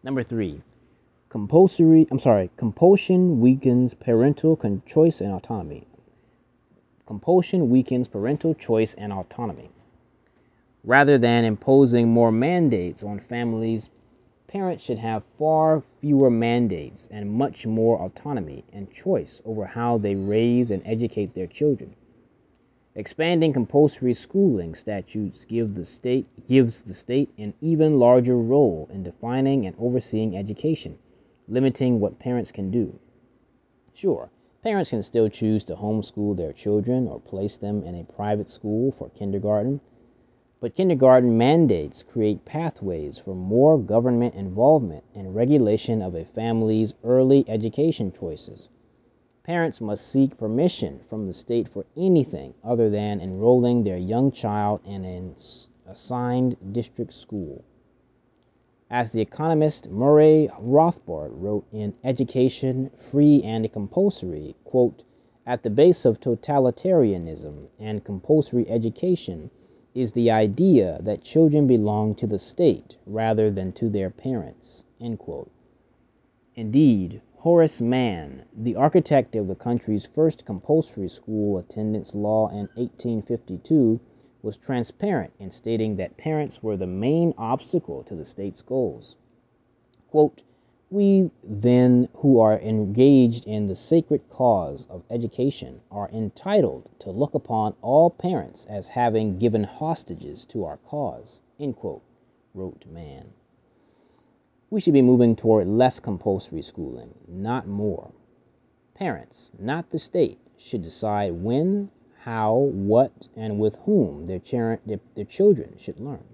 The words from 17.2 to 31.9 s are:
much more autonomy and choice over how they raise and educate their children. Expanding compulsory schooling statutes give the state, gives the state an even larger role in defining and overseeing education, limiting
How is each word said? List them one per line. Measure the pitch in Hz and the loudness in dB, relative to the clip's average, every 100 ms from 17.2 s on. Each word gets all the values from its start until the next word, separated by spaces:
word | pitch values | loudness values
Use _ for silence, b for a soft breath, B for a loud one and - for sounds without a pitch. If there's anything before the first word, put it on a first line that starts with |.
| 101 | -8
much | 110 139 - 113 | -4 -4 -6 -6
more | 110 113 117 | 0 2 0
autonomy | 92 - 147 131 78 69 - | -4 -12 -10 -8 -10 -14 -20
and | 104 101 | -18 -18
choice | - 190 170 - - | -10 -4 -4 -4 -16
over | 110 107 95 | -12 -10 -8
how | 117 120 117 | -6 -2 -2
they | 101 | -2
raise | 98 98 107 117 120 117 | -4 -2 0 2 2 0
and | 98 - | -4 -4
educate | 113 117 - 98 | -6 -4 -6 -8
their | - 90 | -8 -12
children. | - 147 131 - - _ _ _ _ _ _ _ _ _ - | -2 -2 -2 -8 -20 _ _ _ _ _ _ _ _ _ -16
Expanding | 101 - 160 170 160 | -14 -4 0 2 2
compulsory | 135 113 143 147 - 123 | 0 0 4 2 2 -2
schooling | 120 - 196 196 110 85 80 | -2 -4 0 2 0 -6 -12
statutes | - 101 - 107 101 - - | -8 -8 -8 -8 -8 -10 -6
give | 117 113 | -4 -4
the | 101 | -6
state, | - - 123 131 - - - | -12 -8 -2 -2 -4 -18 2
gives | 131 117 - | 4 4 -2
the | - | -14
state | 92 - 131 143 - | -14 -4 -2 -2 -6
an | 104 - | -14 -6
even | 156 160 156 143 | -2 2 4 6
larger | 120 127 123 123 | 6 6 4 0
role | 113 139 127 80 78 | 2 2 2 0 -10
in | 98 | -12
defining | 87 - 113 131 135 139 95 | -12 -10 -6 -2 0 0 -4
and | 85 | -6
overseeing | 120 123 - 110 110 95 | -4 -4 -4 -4 -4 -6
education, | 101 101 156 156 - - _ b b b - | -8 -6 -4 -4 -8 -18 _ b b b -6
limiting | 120 135 123 127 | 0 0 0 0